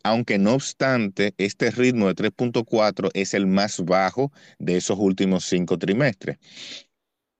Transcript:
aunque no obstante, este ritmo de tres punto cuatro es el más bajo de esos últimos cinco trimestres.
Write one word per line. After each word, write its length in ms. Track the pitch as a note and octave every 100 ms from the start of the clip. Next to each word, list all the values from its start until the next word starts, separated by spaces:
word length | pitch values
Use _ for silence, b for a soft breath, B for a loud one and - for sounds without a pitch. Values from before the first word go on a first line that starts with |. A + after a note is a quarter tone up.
aunque 340 | G2+ A2+ A#2+ G#2
no 160 | G2
obstante, 800 | C3 - - C3+ B2+ G#2+ G2 G2+ -
este 340 | G2 - B2
ritmo 340 | A2+ B2+ B2 G2+
de 80 |
tres 160 | F2 G#2+
punto 320 | - B2 B2
cuatro 480 | A2+ A2+ G#2+ F#2+ G2
es 200 | G2 G2
el 140 | G#2 G2
más 360 | F#2+ G#2 -
bajo 460 | F2 F#2 F#2+ G#2 C#3 - B B
de 160 | - F2+
esos 200 | - G2+
últimos 480 | G2+ F#2+ G2 F#2
cinco 320 | - F2+ F2 F2+
trimestres. 640 | E2+ G#2 C#3+ - - - B B B B B _ _ _ _ _